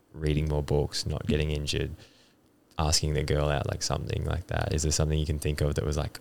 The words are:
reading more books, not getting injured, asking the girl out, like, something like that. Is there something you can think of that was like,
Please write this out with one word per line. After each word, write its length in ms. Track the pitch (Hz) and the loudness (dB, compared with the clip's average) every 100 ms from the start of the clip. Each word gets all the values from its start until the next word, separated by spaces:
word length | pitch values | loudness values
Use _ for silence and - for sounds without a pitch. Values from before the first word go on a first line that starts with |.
| _ | _
reading 360 | 76 76 76 76 | -4 0 2 2
more 140 | 73 | 0
books, 440 | 71 73 71 - 80 | 2 0 0 -2 -4
not 200 | 73 - | -4 0
getting 240 | 76 76 | 2 2
injured, 400 | 76 71 73 73 78 - - - _ _ _ _ - | -2 -2 -2 -2 -6 -18 -20 -20 _ _ _ _ -2
asking 360 | 76 76 76 | 2 2 2
the 80 | 73 | 0
girl 260 | 73 73 73 | 2 2 2
out, 200 | 69 - | 2 0
like, 140 | - | -2
something 420 | - 69 - - | -2 -2 -2 -2
like 220 | 80 78 - | -2 -4 -2
that. 240 | 50 - | -4 0
Is 80 | 76 | 0
there 100 | 78 | 2
something 260 | 73 78 78 | 2 2 2
you 60 | 78 | 0
can 120 | 76 | -2
think 220 | 76 73 | -2 0
of 140 | 73 71 | 0 0
that 80 | - | 0
was 100 | 73 | -2
like, 220 | 73 - | -4 -8